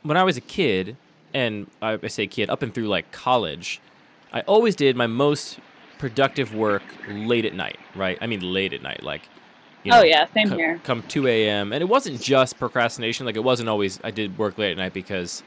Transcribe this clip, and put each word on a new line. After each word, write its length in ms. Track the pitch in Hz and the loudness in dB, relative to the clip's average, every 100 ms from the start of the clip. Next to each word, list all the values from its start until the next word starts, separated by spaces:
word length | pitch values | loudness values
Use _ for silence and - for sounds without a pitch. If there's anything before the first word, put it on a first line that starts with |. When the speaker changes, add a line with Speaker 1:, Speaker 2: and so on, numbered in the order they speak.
Speaker 1:
when 160 | 151 165 | 2 2
I 60 | |
was 140 | 185 127 | 4 0
a 40 | |
kid, 560 | - - 151 92 95 123 _ _ _ | -6 -2 0 0 -2 -10 _ _ _
and 320 | 135 120 104 98 _ | -2 -2 -2 -10 _
I, 180 | 110 110 | -4 -4
I 60 | 110 | -6
say 180 | - 101 | -4 -4
kid, 220 | - 101 | -2 -2
up 140 | - | -2
and 100 | 123 | -4
through, 140 | 120 110 | -4 -2
like, 240 | 92 - | -2 -4
college, 680 | - 127 127 90 71 - - _ _ _ _ _ | -6 0 2 0 -8 -10 -12 _ _ _ _ _
I 80 | - | -8
always 340 | - 214 233 | 4 4 4
did 200 | - 139 | 4 2
my 120 | 123 117 | 2 0
most 520 | 117 147 147 - - - - - - | 2 0 0 -6 -16 -20 -20 -20 -10
productive 540 | 135 113 139 - 113 | -6 0 0 0 -4
work 280 | 107 107 101 - - - | 0 0 0 -4 -18 -12
late 360 | 104 110 120 | -8 0 0
at 80 | 110 | 0
night, 240 | 92 65 - - | -4 -8 -10 -16
right? 220 | 92 95 90 | -6 -4 -4
I 60 | 117 | -4
mean, 140 | 107 | -4
late 320 | 90 95 95 | -2 -2 -2
at 80 | 69 | -6
night, 220 | 67 - | -10 -10
like, 200 | 73 73 - - - - - - | -10 -10 -12 -20 -20 -20 -20 -12
you 100 | 202 | 6
Speaker 2:
Oh, 40 | 233 | 8
Speaker 1:
know, 60 | |
Speaker 2:
yeah, 220 | 170 156 165 | 8 6 4
same 160 | 220 214 | 2 0
Speaker 1:
co-, 80 | 147 | 0
Speaker 2:
here. 220 | 160 170 | -2 -4
Speaker 1:
come 180 | - 120 | -4 -4
two 240 | - 151 131 | -2 0 2
A 200 | 113 107 | 4 2
M. 240 | 104 101 | 0 -2
And 100 | 131 | -4
it 40 | |
wasn't 340 | 180 262 233 123 | 2 0 0 -8
just 380 | 127 135 127 - | 2 4 2 0
procrastination. 680 | 120 127 117 - 117 113 | -4 0 0 0 -4 -4
Like, 100 | 123 107 | -4 -2
it 60 | |
wasn't 260 | 123 120 113 | 2 2 0
always, 300 | 104 101 95 | 0 0 -2
I 80 | - | -8
did 260 | 104 104 92 | -6 -6 -4
work 200 | 104 98 | -4 -2
late 140 | 104 | -2
at 60 | 87 | -2
night 160 | 92 | -6
because 500 | 95 90 98 87 - | -6 -6 -6 -6 -10